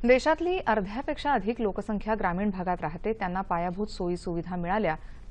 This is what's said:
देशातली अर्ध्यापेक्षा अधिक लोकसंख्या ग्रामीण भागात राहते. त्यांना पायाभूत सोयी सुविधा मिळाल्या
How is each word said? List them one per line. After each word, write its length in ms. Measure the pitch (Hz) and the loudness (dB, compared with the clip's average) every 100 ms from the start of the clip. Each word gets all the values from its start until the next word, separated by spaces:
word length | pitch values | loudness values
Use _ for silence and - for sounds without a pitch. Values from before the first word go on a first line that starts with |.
| 240 | 8
देशातली 520 | 254 302 311 349 370 | 6 8 2 2 0
अर्ध्यापेक्षा 720 | - 214 202 220 - 294 285 | 2 2 0 -4 -4 -2 0
अधिक 280 | 262 196 240 | 2 0 0
लोकसंख्या 540 | 214 185 202 208 214 | 0 -2 -2 -2 0
ग्रामीण 360 | 220 190 175 208 | 0 0 0 0
भागात 260 | 185 180 180 | 0 -2 0
राहते. 320 | 156 170 208 | -2 -4 -4
त्यांना 280 | 220 185 185 | -2 -2 -4
पायाभूत 460 | 190 170 175 180 208 | -2 0 0 -2 -6
सोयी 300 | - 180 175 | -2 -2 -2
सुविधा 400 | 185 170 165 180 | -2 -4 -4 -4
मिळाल्या 400 | 170 208 190 160 - - - | 0 0 0 -2 -8 -14 0